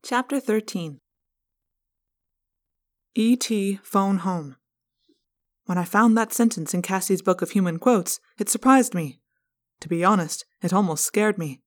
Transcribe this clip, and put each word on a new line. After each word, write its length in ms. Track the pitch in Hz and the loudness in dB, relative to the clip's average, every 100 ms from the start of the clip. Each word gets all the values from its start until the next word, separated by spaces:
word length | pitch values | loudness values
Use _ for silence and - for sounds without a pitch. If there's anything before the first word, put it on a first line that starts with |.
| - | -2
Chapter 300 | 247 254 285 | -4 -2 -4
thirteen. 600 | - 220 214 190 165 147 _ _ _ _ _ _ _ _ _ _ _ _ _ _ _ _ _ _ _ _ _ | 0 -2 -2 -8 -8 -12 _ _ _ _ _ _ _ _ _ _ _ _ _ _ _ _ _ _ _ _ _
E 220 | - 220 247 | -2 2 2
T 440 | - 220 196 196 | 0 -2 -2 -4
phone 340 | - 202 196 196 | -2 0 2 0
home. 380 | 180 180 143 131 _ _ _ _ _ _ _ _ _ _ - | -2 -6 -8 -16 _ _ _ _ _ _ _ _ _ _ -4
When 120 | 180 | -4
I 60 | |
found 340 | 175 202 233 226 | 0 2 4 4
that 160 | 220 | 0
sentence 400 | - 233 226 160 | 2 0 0 -6
in 80 | 180 | -6
Cassie's 400 | 175 190 - 190 | -2 -4 0 0
book 220 | - 180 | 0 0
of 80 | 202 | 0
human 260 | 202 180 165 | 0 0 0
quotes, 420 | - 233 165 - _ _ | 2 2 0 -8 _ _
it 100 | 202 | -4
surprised 460 | 233 262 262 254 180 | 0 4 4 4 -2
me. 240 | 151 - _ _ _ _ _ _ | -6 -12 _ _ _ _ _ _
To 60 | 156 | -6
be 160 | 165 | 0
honest, 420 | 180 208 160 - - _ | 4 2 0 -6 -14 _
it 100 | 180 | -2
almost 300 | 185 196 151 | 0 0 -2
scared 340 | - - 214 202 | -2 0 0 0
me. 240 | 160 131 | -6 -12